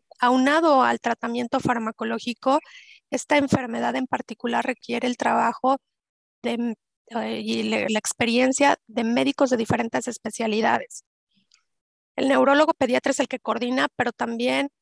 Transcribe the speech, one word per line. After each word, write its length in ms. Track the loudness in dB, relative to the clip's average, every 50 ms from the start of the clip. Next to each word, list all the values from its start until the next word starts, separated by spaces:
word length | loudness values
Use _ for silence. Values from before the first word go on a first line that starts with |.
| -14 -20 -6 0
aunado 640 | 2 2 4 4 4 4 4 4 4 6 6 6 4
al 160 | 4 2 0
tratamiento 640 | -2 -4 -4 -4 -6 -6 -4 -4 -4 -2 -2 -2
farmacológico, 1000 | 0 0 -2 -2 -4 -6 -6 -6 -6 -6 -6 -6 -6 -8 -8 -2 0 2 2 0 0 -6 -18 -20 -20 -20 -20 -20 _ -8
esta 280 | -6 -4 -2 2 2
enfermedad 580 | 2 2 2 0 0 0 -2 -6 -4 -4 -2 -2
en 120 | -4 -4
particular 580 | -4 -6 -6 -8 -10 -12 -8 -6 -4 -2 -2 -2
requiere 420 | -4 -6 -8 -8 -8 -6 -4 -2
el 80 | -2 -2
trabajo 640 | -2 0 0 2 2 0 0 0 0 0 0 0 0 _ _ _ _ _ _ _ _ _ _ _ _
de, 340 | -6 -4 -4 -2 -2 -4 -4 -8 _ _ _ _ _ -10 -6
eh, 240 | -6 -6 -4 -6 -6
y 240 | -4 -4 -4 -2 -2
le, 240 | -2 -2 -2 -2 -2
la 100 | -2 -2
experiencia 800 | -2 -4 -4 -2 0 2 2 2 2 2 2 4 2 2 2 0 _
de 180 | -8 -4 -2 -2
médicos 440 | 0 0 0 0 0 0 2 2 2
de 80 | 2
diferentes 520 | 0 0 0 -2 -2 -2 -2 -4 -6 -6 -6
especialidades. 960 | -10 -10 -10 -10 -6 -4 -4 -2 0 0 2 2 2 0 -2 -6 -16 -20 -20 _ _ _ _ _ _ _ _ _ _ _ _ _ _ _ _ _ _ _ _ _ _
El 120 | -2 0
neurólogo 460 | 2 2 4 4 4 4 4 4 4 2
pediatra 380 | 0 0 0 0 0 0 0
es 80 | 0 0
el 80 | -2
que 120 | -2 -4 -6
coordina, 480 | -4 -4 -4 -2 -2 -2 -2 -2 -2 -2 _
pero 160 | -2 -4 -2
también 580 | -4 -4 -6 -6 -4 -2 -2 -2 0 -2 -2 -4 _ _